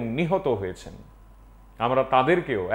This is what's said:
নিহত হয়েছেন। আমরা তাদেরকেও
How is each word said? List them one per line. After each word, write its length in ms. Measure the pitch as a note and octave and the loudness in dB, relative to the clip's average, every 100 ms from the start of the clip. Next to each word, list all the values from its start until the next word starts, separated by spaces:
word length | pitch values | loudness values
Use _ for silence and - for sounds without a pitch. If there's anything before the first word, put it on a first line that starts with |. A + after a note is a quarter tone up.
| A#2 B2 | -2 -2
নিহত 300 | E3 F#3 D3 A2 | 0 0 0 -2
হয়েছেন। 340 | F#2+ F2+ - - - - - - - - - - A#2 | -2 -8 -14 -18 -20 -20 -20 -20 -20 -20 -20 -4 0
আমরা 160 | C3 C3 | 2 4
তাদেরকেও 480 | C3 C3 F3 D3 A2 F2+ | 4 4 2 2 -2 2